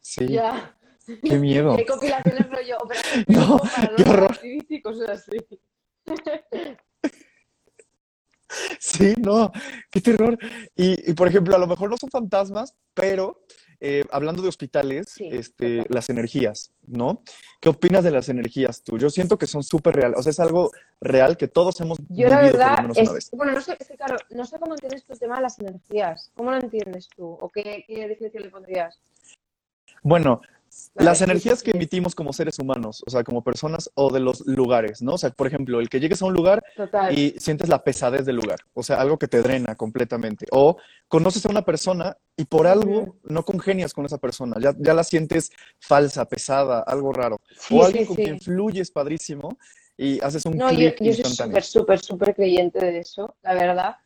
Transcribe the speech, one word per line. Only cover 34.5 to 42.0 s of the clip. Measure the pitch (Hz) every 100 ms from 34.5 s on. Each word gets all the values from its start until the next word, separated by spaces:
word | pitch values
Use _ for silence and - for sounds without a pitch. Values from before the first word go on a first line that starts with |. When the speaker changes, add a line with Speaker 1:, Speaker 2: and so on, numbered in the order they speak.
| 131 123 120 110 107
Speaker 1:
¿no? | 120
O | 180
sea, | 139
por | - 131
ejemplo, | 143 131 120
el | 117
que | 131
llegues | 156 190
a | 185
un |
lugar | 180 175 208 - -
Speaker 2:
Total. | 202 208 190 147
Speaker 1:
y | 143 -
sientes | - 151 170
la | 147
pesadez | - 127 131 135 135
del | 123
lugar, | 107 87 _
o | -
sea, | 120 139
algo | 135 151
que | 143
te | 120
drena | 117 131 117 110
completamente, | 113 113 120 117 113 107 -
o | 131 147 175 - _ _
conoces | 165 170 190 202
a |
una | 202
persona | 196 160 - 180